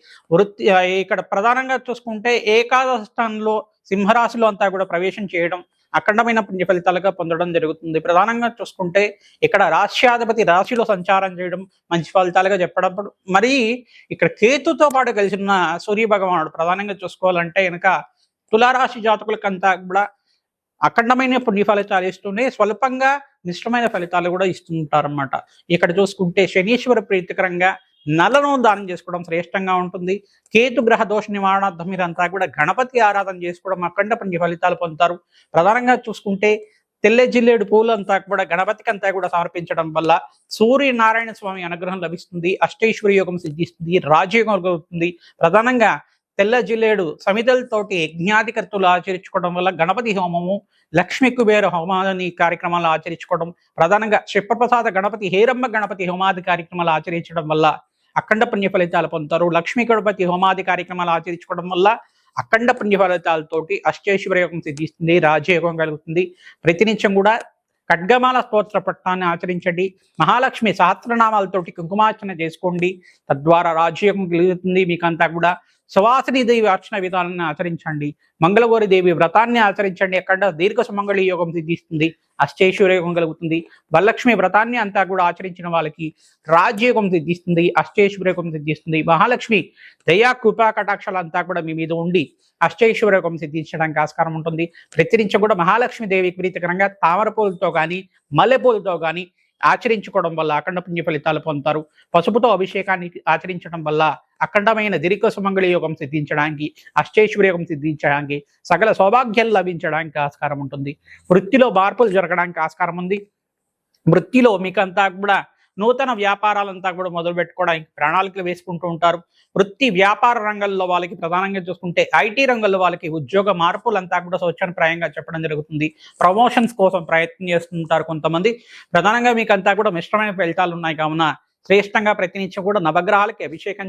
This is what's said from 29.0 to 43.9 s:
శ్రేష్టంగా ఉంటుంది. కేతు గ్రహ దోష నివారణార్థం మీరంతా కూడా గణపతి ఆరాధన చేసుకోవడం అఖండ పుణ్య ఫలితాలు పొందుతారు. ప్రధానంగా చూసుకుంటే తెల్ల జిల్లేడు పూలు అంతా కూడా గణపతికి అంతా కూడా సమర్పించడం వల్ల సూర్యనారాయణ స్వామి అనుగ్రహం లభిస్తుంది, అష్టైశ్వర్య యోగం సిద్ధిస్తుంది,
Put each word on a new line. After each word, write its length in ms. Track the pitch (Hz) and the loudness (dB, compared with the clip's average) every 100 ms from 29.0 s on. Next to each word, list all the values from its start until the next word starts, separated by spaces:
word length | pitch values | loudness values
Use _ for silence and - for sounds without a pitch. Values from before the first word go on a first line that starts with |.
| - 180 170 | -10 -10 -4
శ్రేష్టంగా 480 | 165 170 196 190 180 | -6 -4 -4 -2 -2
ఉంటుంది. 320 | 180 185 180 202 - _ _ | -2 -6 -6 -6 -8 _ _
కేతు 280 | 214 262 247 226 | 2 2 2 2
గ్రహ 160 | 226 208 | 2 2
దోష 160 | 208 202 | -2 -4
నివారణార్థం 540 | 202 196 196 196 165 170 | -2 0 2 0 -4 -8
మీరంతా 340 | 185 175 165 175 | -4 -4 -2 -2
కూడా 120 | 190 180 117 | -2 -2 0
గణపతి 440 | 160 190 254 240 214 | 0 0 -2 2 2
ఆరాధన 280 | 196 190 185 175 | 2 -4 -6 -8
చేసుకోవడం 380 | 175 190 180 175 | -8 -6 -4 -4
అఖండ 240 | - 208 226 | -2 -2 -4
పుణ్య 160 | 196 170 | -4 -2
ఫలితాలు 340 | 175 170 180 170 | -2 0 -2 -2
పొందుతారు. 320 | 175 156 170 175 _ _ _ | -4 0 0 0 _ _ _
ప్రధానంగా 420 | 156 180 233 247 240 233 | 2 2 2 2 0 -2
చూసుకుంటే 440 | 190 208 190 214 214 - _ _ _ | -10 -6 0 0 0 -4 _ _ _
తెల్ల 200 | 208 233 254 | 4 4 4
జిల్లేడు 320 | 247 233 226 202 | 4 4 2 4
పూలు 200 | 214 226 220 | 2 2 0
అంతా 180 | 190 196 185 | 0 -2 0
కూడా 140 | 196 185 | -4 0
గణపతికి 380 | 170 190 214 - | -2 -2 -2 -4
అంతా 160 | 202 196 196 | -2 -2 -2
కూడా 100 | 180 | -2
సమర్పించడం 560 | 175 175 180 170 165 160 156 | -2 -4 -6 -6 -4 -4 -2
వల్ల 160 | 160 170 - _ _ - | 2 2 0 _ _ -6
సూర్యనారాయణ 760 | 226 277 277 240 220 220 226 214 | 0 0 2 2 2 0 -4 -10
స్వామి 220 | 202 190 175 | -10 -8 -8
అనుగ్రహం 340 | 175 180 190 165 | -8 -8 -6 -8
లభిస్తుంది, 480 | 175 - 175 170 190 165 | -10 -12 -6 -4 -2 -2
అష్టైశ్వర్య 520 | - 226 214 208 196 | 0 -2 0 0 2
యోగం 160 | 180 180 | 0 -4
సిద్ధిస్తుంది, 500 | 160 147 170 - 165 | -8 -8 -8 -8 -2